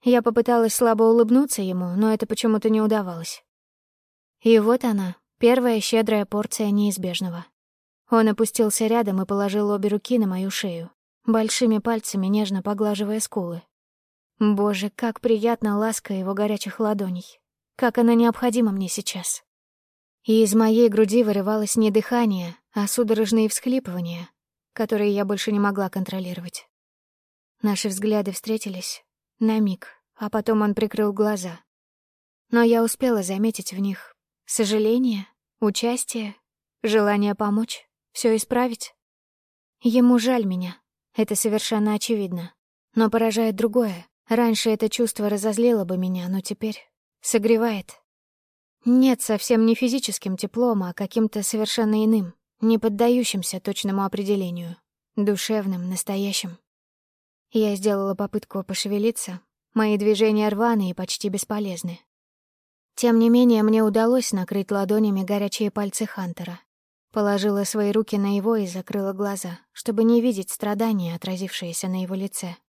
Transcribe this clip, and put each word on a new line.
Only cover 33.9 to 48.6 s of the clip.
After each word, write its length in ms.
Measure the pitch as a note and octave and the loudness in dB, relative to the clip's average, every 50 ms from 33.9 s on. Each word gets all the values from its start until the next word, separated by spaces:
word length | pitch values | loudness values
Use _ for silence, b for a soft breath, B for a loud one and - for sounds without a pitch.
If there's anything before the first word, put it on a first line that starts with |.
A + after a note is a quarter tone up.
| F#3+ - - - _ _ _ _ _ _ _ | -6 -8 -12 -20 _ _ _ _ _ _ _
сожаление, 840 | - - - A3+ G3 G#3+ G#3+ G#3+ G#3+ A3+ B3 C4 B3+ A3+ G3+ F#3+ _ _ _ _ _ _ _ | -8 -2 -2 0 0 2 0 2 2 2 2 2 0 0 -2 -6 _ _ _ _ _ _ _
участие, 760 | - G#3 G3+ - - A#3 A#3+ B3+ - - - A#3 A3 G#3 G3+ _ _ _ _ _ _ _ _ _ - | -2 -2 0 0 -2 -2 -2 -2 -6 -6 -6 -8 -8 -8 -12 _ _ _ _ _ _ _ _ _ -4
желание 520 | A3 G#3 A3 G#3 G#3 G#3 G#3 G3+ G#3 G3+ | 2 2 4 4 4 2 2 2 0 0
помочь, 520 | - G#3+ G#3 G#3 G#3+ A3+ - - - _ _ _ _ _ _ | -2 -2 -2 0 -2 -2 -4 -6 -14 _ _ _ _ _ _
все 240 | _ - - A#3+ A3 | _ -2 0 2 2
исправить. 580 | A3 G#3+ _ C4 A#3+ B3 B3+ A#3 - - - _ _ _ _ _ _ _ _ _ _ _ _ _ _ _ _ _ _ | 2 0 _ 0 0 0 -2 -2 -8 -12 -16 _ _ _ _ _ _ _ _ _ _ _ _ _ _ _ _ _ _
Ему 380 | _ A#3+ A3 B3+ B3 B3 B3 B3 | _ 2 4 6 6 6 6 4
жаль 260 | A3 B3 C4 B3 A3 | 4 2 0 0 0
меня, 360 | G3 F#3 F3+ F#3 F3+ F3+ - _ _ _ _ _ _ _ | -2 -2 -4 -6 -8 -10 -14 _ _ _ _ _ _ _
это 200 | - A3 - G#3+ | -4 -2 -2 -2
совершенно 580 | G3 - A3+ G#3 G#3+ - - A#3 G#3+ G#3 G#3+ G#3 | -2 -2 0 -2 -2 -2 -2 -2 0 0 0 0
очевидно. 600 | G#3 - - A#3 G#3+ G3+ F3+ F3 F3 E3+ F3 _ _ _ _ _ _ _ _ _ | -2 -2 -2 -2 -2 -2 -4 -6 -8 -10 -12 _ _ _ _ _ _ _ _ _
Но 140 | A3 A3+ G#3+ | 2 2 2
поражает 460 | G#3+ A#3 A3+ A3+ G#3 A3 A3+ A3 G#3+ | 2 2 0 2 0 0 0 0 0
другое. 520 | F#3+ - A#3 G#3 B3 A#3+ G#3+ F#3 F3 F3 _ _ _ _ _ | 0 -2 0 2 2 0 0 -2 -8 -12 _ _ _ _ _
Раньше 440 | A3+ A3+ A#3+ A#3 A3+ G#3+ - A#3 | 0 2 2 2 2 0 0 0
это 180 | A3 G#3 - A3 | 0 0 0 -2
чувство 400 | - - A#3+ A3 - - G#3 G#3 | 0 0 -2 -2 -2 -2 -2 -2
разозлило 560 | G#3 G3+ G3 A3 G#3+ G3+ A#3 A#3+ A#3+ A3 F#3+ | -2 0 -2 -2 0 2 2 4 4 2 0
бы 120 | F3 F#3 F#3 | -2 -2 -4
меня, 300 | F#3 F#3 F#3 F3+ F3 F3+ | -2 -2 -4 -4 -4 -4
но 140 | F#3 G3 | -6 -6
теперь 380 | F#3 - G#3 - - A3 G#3+ - - _ _ _ _ _ _ _ | -6 -8 -8 -6 -6 -8 -8 -10 -16 _ _ _ _ _ _ _
согревает. 800 | _ - - A3+ G3+ A3+ A#3 A3 A3+ A#3 A3 G3+ - - - - _ _ _ _ _ _ _ _ _ _ _ _ | _ -2 -2 0 2 4 2 4 2 0 -2 -4 -8 -12 -18 -20 _ _ _ _ _ _ _ _ _ _ _ _